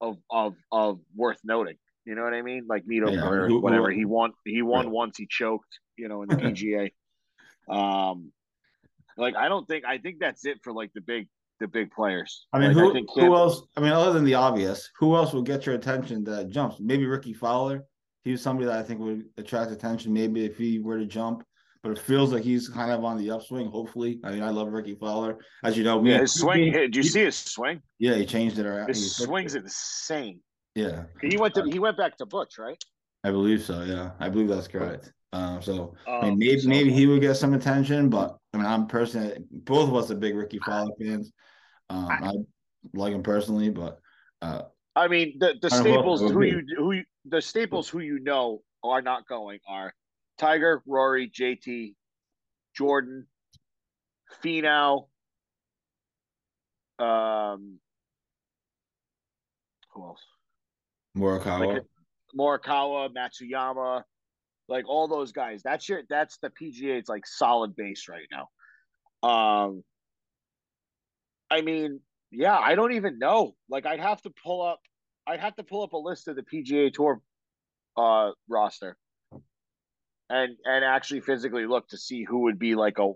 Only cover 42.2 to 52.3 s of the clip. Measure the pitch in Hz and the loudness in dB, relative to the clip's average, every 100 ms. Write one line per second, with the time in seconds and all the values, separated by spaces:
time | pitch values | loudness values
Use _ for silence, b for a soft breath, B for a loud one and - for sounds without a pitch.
42.2 | 95 147 214 _ _ _ - 95 101 101 | -4 -6 -8 _ _ _ -12 -6 -4 -2
43.2 | 90 104 104 107 107 90 85 - b b | 0 0 0 0 0 -2 -8 -12 b b
44.2 | b _ 82 - - _ _ - 175 170 | b _ -8 -8 -12 _ _ 0 2 2
45.2 | 160 135 180 143 175 123 131 131 180 170 | 0 2 0 2 2 4 6 6 6 2
46.2 | 104 202 196 175 139 156 160 190 - _ | 2 4 4 2 -2 -2 0 -2 -6 _
47.2 | 135 160 - 220 220 180 - 170 156 143 | -4 -4 -2 -4 -2 -4 -6 -8 -6 -6
48.2 | 131 139 120 107 - _ 120 131 127 127 | -2 0 0 -4 -12 _ -2 -2 -2 -6
49.2 | - 120 104 101 98 98 95 - _ _ | -6 -10 -10 -16 -12 -10 -10 -14 _ _
50.2 | _ - 156 160 165 147 135 135 131 131 | _ -2 2 4 4 2 0 2 2 2
51.2 | 120 - 127 127 131 120 110 - _ _ | -2 -4 -4 -4 -8 -10 -12 -16 _ _
52.2 | _ | _